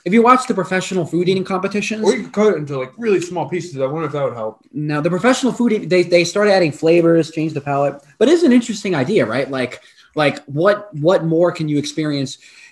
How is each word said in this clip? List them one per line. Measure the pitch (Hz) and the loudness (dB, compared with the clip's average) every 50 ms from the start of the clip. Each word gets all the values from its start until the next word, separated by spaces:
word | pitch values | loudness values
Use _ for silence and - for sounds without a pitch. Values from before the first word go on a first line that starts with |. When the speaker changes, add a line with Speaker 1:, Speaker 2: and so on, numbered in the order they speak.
| - | -6
Speaker 1:
If | 180 | 2
you | 190 233 | 4 4
watch | 226 240 262 254 262 | 6 6 4 4 2
the | - 214 | -2 -4
professional | 190 175 - 190 185 175 - 185 185 165 | -4 -2 -2 -2 -4 -2 -2 -4 -4 -4
food | - - 170 180 175 | -2 -2 -2 0 2
eating | 190 190 185 | 0 0 0
competitions | - 196 180 180 196 202 208 202 - 220 220 214 | -4 -4 -4 -4 -4 -4 -4 -4 -4 -4 -2 0
Speaker 2:
Or | 185 254 | 0 0
you | 240 190 | 0 -2
could | - - | -6 -2
cut | 202 214 214 185 | 0 2 2 2
it | 151 | 0
into, | 151 139 143 131 | -4 -6 -6 -8
like, | 131 131 - - | -8 -8 -10 -6
really | 233 220 196 170 | -2 0 0 0
small | - - 180 170 151 143 | 0 -4 -6 -6 -6 -4
pieces. | 175 180 - - 139 131 | -6 -8 -8 -8 -6 -6
I | 135 | -4
wonder | 131 147 165 160 143 | -4 -4 -4 -6 -6
if | |
that | 143 147 139 | -4 -4 -4
would | 127 110 | -4 -4
help. | 117 110 110 107 _ _ _ - | -6 -8 -8 -10 _ _ _ -10
Speaker 1:
No, | 143 151 151 147 151 | -8 -6 -4 -4 -2
the | 151 175 | -2 -2
professional | 175 180 180 247 262 - - 240 - | -2 0 2 0 0 2 0 -2 0
food | - 240 240 | 0 0 0
eat-, | 214 208 - 156 | 0 0 0 0
they, | 180 185 175 | 2 2 2
they | 175 180 175 170 | 4 2 2 2
started | 170 - 208 208 208 | 2 0 0 2 4
adding | 196 190 180 151 139 | 4 4 2 0 -2
flavors, | - - 165 170 170 170 165 165 165 156 - | -2 2 2 4 4 4 4 4 4 2 0
changed | - 160 156 160 143 | -4 -6 -6 -4 -4
the | 143 | -6
palate. | 139 143 139 139 143 143 139 - - _ _ - | -6 -4 -2 0 0 -2 -4 -6 -16 _ _ 0
But | 220 254 | 2 4
it's | 339 339 359 | 4 4 4
an | 277 | 6
interesting | 240 254 240 - 208 - - 202 180 | 4 4 2 0 -8 -6 -4 -2 -2
idea, | 143 127 143 220 185 123 | 0 0 0 2 2 2
right? | 104 113 131 135 131 | 0 0 -4 -4 -4
Like, | 139 131 123 120 - - _ - _ _ _ _ - | -4 -4 -4 -6 -6 -12 _ -20 _ _ _ _ -2
like, | 151 151 143 143 - - - | 0 0 0 0 -2 -10 -8
what, | 135 147 175 202 202 202 - - - | -4 0 2 2 2 2 -2 -12 -8
what | 147 147 170 196 180 160 | 0 2 2 2 2 2
more | 165 160 165 175 175 170 | 2 2 2 2 2 0
can | - 160 151 | -2 -4 -2
you | 147 143 | -2 -2
experience | 143 - - 165 156 151 143 143 135 127 - - - - - - - - | -2 -4 -4 -4 -4 -4 -2 -4 -4 -6 -8 -14 -20 -20 -20 -20 -20 -20